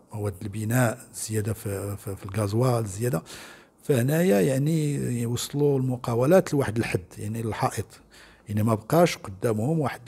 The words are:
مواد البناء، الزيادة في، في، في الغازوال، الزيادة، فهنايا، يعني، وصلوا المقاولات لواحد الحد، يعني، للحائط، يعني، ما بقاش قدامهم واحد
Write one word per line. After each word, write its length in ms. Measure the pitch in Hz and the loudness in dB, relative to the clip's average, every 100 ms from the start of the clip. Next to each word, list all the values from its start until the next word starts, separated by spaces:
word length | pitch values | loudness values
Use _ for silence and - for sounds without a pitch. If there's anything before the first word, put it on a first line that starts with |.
| _ | _
مواد 220 | 107 104 90 | -6 -6 -6
البناء، 560 | 104 107 110 123 117 - - | -8 -6 0 2 2 0 -10
الزيادة 400 | - - 110 107 | -12 -6 -4 -4
في، 440 | 104 101 98 101 101 | -6 -6 -6 -6 -8
في، 200 | 107 95 | -10 -10
في 80 | |
الغازوال، 600 | 101 104 101 110 131 120 | -6 -2 0 2 2 2
الزيادة، 380 | 110 98 123 160 - - - - - _ | -2 -4 -4 -4 -6 -16 -18 -20 -20 _
فهنايا، 580 | - 127 127 156 180 196 | 0 2 2 2 4 4
يعني، 840 | 165 135 143 160 151 139 127 120 117 | 4 2 2 0 0 -2 -2 -2 -2
وصلوا 520 | 120 - 143 147 139 | -4 -4 0 2 2
المقاولات 720 | 131 123 - 117 131 185 180 | 0 -2 -2 2 6 6 4
لواحد 260 | 143 127 113 | 0 0 0
الحد، 260 | - - 85 - | 0 -2 -4 -10
يعني، 240 | 104 113 | -8 -4
للحائط، 580 | 113 95 123 - - - - - - - - | -4 -2 -2 -2 -8 -14 -20 -20 -20 -20 -4
يعني، 140 | 107 | 0
ما 120 | 110 | 2
بقاش 420 | 110 - 160 175 - | 2 4 4 4 2
قدامهم 640 | 107 95 123 107 123 160 | -10 -4 -2 0 0 0
واحد 200 | 131 - | -2 -4